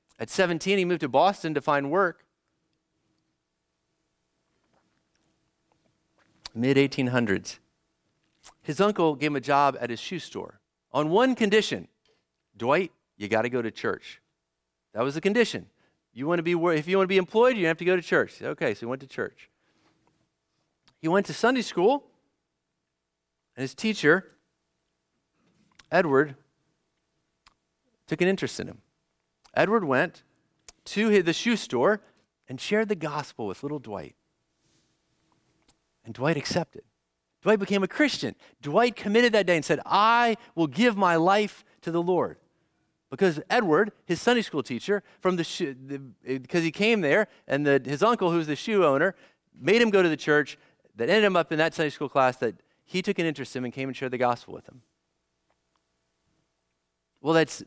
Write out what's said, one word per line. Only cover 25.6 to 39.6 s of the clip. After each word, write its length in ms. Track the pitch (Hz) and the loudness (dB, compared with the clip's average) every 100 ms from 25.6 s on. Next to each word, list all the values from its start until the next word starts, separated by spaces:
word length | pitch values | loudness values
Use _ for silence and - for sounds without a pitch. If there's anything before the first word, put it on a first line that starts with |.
| _ _ - | _ _ -2
Edward, 440 | 170 175 135 151 135 _ _ _ _ _ _ _ _ _ _ _ _ _ _ _ _ - | 0 4 2 2 -4 _ _ _ _ _ _ _ _ _ _ _ _ _ _ _ _ -8
took 140 | 160 | -2
an 60 | 180 | 0
interest 320 | 196 127 - | 0 -4 -6
in 80 | - | -12
him. 140 | - _ _ _ _ _ _ _ - | -12 _ _ _ _ _ _ _ -2
Edward 280 | 170 226 | 0 0
went 400 | 160 131 160 - _ _ _ _ _ - - | 0 0 -2 -6 _ _ _ _ _ -20 -10
to 240 | 196 220 | -2 2
hi-, 120 | 208 | 2
the 120 | 170 | 2
shoe 220 | 160 226 220 | -2 0 -2
store 460 | - 123 147 208 _ _ _ _ - | -2 0 0 0 _ _ _ _ -16
and 140 | 127 | -12
shared 260 | - 208 220 | -4 -2 -2
the 80 | 196 | -4
gospel 520 | 151 147 151 - 107 | -6 -8 -10 -8 -8
with 160 | 90 | -8
little 160 | 143 147 | -8 -10
Dwight. 360 | 113 98 71 _ _ _ _ _ _ _ _ _ _ _ _ _ _ _ _ _ _ _ 113 | -10 -12 -14 _ _ _ _ _ _ _ _ _ _ _ _ _ _ _ _ _ _ _ -18
And 80 | |
Dwight 240 | 110 139 160 | -4 -2 -2
accepted. 460 | - 180 160 - - _ _ _ _ _ | -2 -4 -4 -12 -20 _ _ _ _ _
Dwight 180 | 175 214 | 2 2
became 240 | 196 202 | 2 -2
a 40 | 190 | -2
Christian. 480 | - 294 - 127 - - _ | 0 0 0 -8 -10 -18 _
Dwight 340 | 147 170 240 - | -2 2 2 0
committed 380 | 208 214 240 | 0 2 4
that 120 | 214 180 | 4 2
day 100 | |
and 100 | 170 | 0